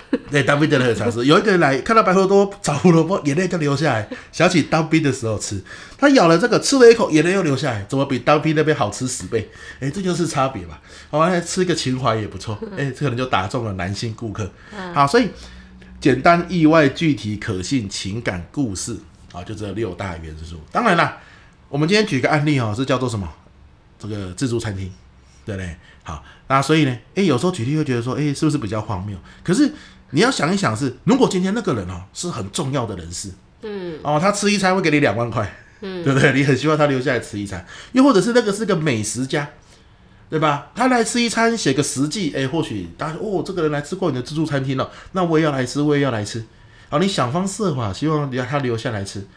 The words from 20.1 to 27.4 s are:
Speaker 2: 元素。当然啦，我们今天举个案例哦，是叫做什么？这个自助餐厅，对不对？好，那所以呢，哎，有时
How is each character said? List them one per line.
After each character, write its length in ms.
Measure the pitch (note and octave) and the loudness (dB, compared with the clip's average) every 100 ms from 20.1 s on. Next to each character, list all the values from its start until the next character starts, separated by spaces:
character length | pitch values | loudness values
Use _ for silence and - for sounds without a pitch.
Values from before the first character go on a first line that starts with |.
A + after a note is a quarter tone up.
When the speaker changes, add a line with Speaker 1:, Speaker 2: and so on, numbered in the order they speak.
| E2 | -10
Speaker 2:
元 180 | D#2+ D#2 | -12 -14
素。 160 | E2 - - | -14 -16 -6
当 140 | G3 | 0
然 100 | A#3 E3+ | 2 2
啦， 180 | C#3+ - - - - _ - | 2 -2 -18 -20 -20 _ -8
我 80 | C#3 | -2
们 100 | D#3 | 2
今 80 | G#3 | 2
天 100 | G#3+ | 2
举 140 | C3 | 0
个 80 | C#3 | 2
案 160 | D3 | 2
例 140 | D3+ C3+ | 2 0
哦， 160 | A2+ G#2 | 0 -2
是 80 | |
叫 140 | C3+ B2+ | -2 0
做 100 | B2+ | -2
什 100 | G#2+ | -4
么？ 80 | E2+ - - - - - _ - | -6 -10 -20 -20 -20 -20 _ -16
这 80 | G#2 | -10
个 240 | G#2 F#2+ | -8 -8
自 140 | F2+ C3+ | -4 -2
助 140 | A#2 | -2
餐 160 | A2 F#2+ | -4 -6
厅， 160 | F#2 F#2+ - _ - - - | -8 -12 -20 _ -20 -16 -10
对 100 | F#2+ | -8
不 60 | |
对？ 120 | F2+ E2 - - | -8 -12 -18 -20
好， 200 | - D#2 - - - | -16 -16 -16 -14 -2
那 120 | C3+ | 0
所 160 | C#3 D#3 | 2 2
以 80 | |
呢， 100 | C#3 A2+ - | 2 -2 -6
哎， 80 | - | 0
有 160 | G3 | 2
时 80 | B2 | 2